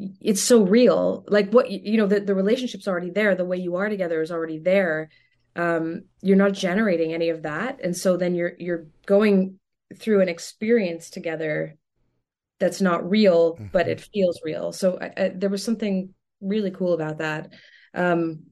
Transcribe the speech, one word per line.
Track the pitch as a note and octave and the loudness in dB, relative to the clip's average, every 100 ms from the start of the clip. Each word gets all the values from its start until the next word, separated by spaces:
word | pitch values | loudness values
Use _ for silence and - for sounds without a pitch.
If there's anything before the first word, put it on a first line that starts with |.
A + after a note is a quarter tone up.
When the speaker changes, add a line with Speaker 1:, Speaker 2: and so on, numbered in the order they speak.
| G3 - | -14 -8
Speaker 1:
it's | B3 G3 | -2 0
so | - A#3+ | 4 6
real. | F#3+ A3 A#3+ F2+ F2+ - - | 6 6 6 4 0 -2 0
Like, | G#3 G3 | 0 4
what, | A3+ - | 2 2
you | G3+ F#3+ A3 | -6 -2 0
know, | G3+ | 2
the, | G3+ | 0
the | G3+ F#3+ | 0 0
relationship's | F#3+ B3+ B3+ G3 G3+ | 0 0 -4 -8 -6
already | F3+ F3+ | -6 -4
there. | F3+ G#3 F#3 | 0 0 0
The | |
way | F3+ F#3 | -2 -4
you | F3+ F3+ | -4 -4
are | G#3 | -4
together | G#3 F3 E3 | -4 -4 -2
is | D#3+ | -4
already | E3+ E3 D#3+ | -4 -6 -4
there. | E3 G3 F3+ D#3 D#3 _ _ _ _ - | 0 2 2 -2 -6 _ _ _ _ -4
Um, | F3 E3 D#3+ E3 - _ | -2 0 -2 -6 -12 _
you're | F#3+ G3 | 2 4
not | G3 | 4
generating | G3 F#3 F#3 A3+ E3+ D#3+ | 2 -2 0 0 0 0
any | E3 E3 | -2 -2
of | D#3+ | -4
that. | D#3 D3+ A#3 C4+ | -6 -6 -8 -6
And | F#3 F3 | -6 -2
so | G3 F3 | 0 0
then | F3+ | 0
you're, | F3 F3 - | 0 -2 -6
you're | F3+ E3+ D#3 _ - | -6 -6 -8 _ 2
going | G3+ G#3+ G3 F#3+ - _ _ - G3 | 4 6 4 2 -4 _ _ -20 -10
through | - G#3 | 0 2
an | F#3 | 2
experience | E3+ - - A3 A#3 F#3 E3 D#3+ | -2 -10 -6 0 2 2 -4 -10
together | - E3 D#3+ D#3+ D#3 D#3+ - _ _ _ _ _ _ _ - | -10 -8 -6 -4 -4 -6 -10 _ _ _ _ _ _ _ -2
that's | F#3 F#3 | -2 0
not | F#3+ E3+ F3 | 0 0 0
real, | G#3+ G#3 E3+ E3 E3 G#2 | 4 6 6 4 0 -4
but | F#3 E3 | -2 0
Speaker 2:
Mm-hmm. | |
Speaker 1:
it | D#3+ - | -4 -6
feels | G#3 F3+ E3 | 0 0 0
real. | D#3+ D#3+ E3+ | -6 -6 -6
So | E3+ F#3+ F3+ | -2 -2 -2
I, | - - | -8 -4
I, | F#3+ F#3+ | -4 -2
there | G3 | -4
was | G3 G#3+ | -4 -4
something | A3+ G#3+ F#3+ F#3 _ _ - | -4 -2 -4 -6 _ _ -12
really | F#3+ G#3+ G3 | -4 -2 -2
cool | F#3 F3+ | -2 -2
about | E3 D#3 D#3 | 0 -2 -4
that. | D#3+ D#3 - - - - _ | -4 -6 -10 -18 -20 -20 _
Um, | - F3+ E3+ E3 D#3+ - | -2 0 0 -2 -6 -16